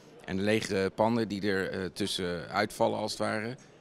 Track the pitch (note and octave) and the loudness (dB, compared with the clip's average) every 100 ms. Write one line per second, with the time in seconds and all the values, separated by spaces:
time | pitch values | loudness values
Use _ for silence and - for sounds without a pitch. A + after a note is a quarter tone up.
0 | - - - F#2+ G#2 A2 G2 F#2+ F#2+ - | -20 -14 -6 -2 2 2 2 0 0 2
1 | A2 A#2 G#2 G2 G2+ F#2+ F2 F#2+ F#2 - | 2 2 0 -2 0 0 -2 -4 -4 -2
2 | G2 - F2+ F2 - G2 A2 - A2+ G#2+ | -2 -2 -4 -4 -2 0 0 2 2 2
3 | G#2+ - G#2+ A2 A2 B2+ - - | -4 -2 -2 -2 -4 -8 -16 -20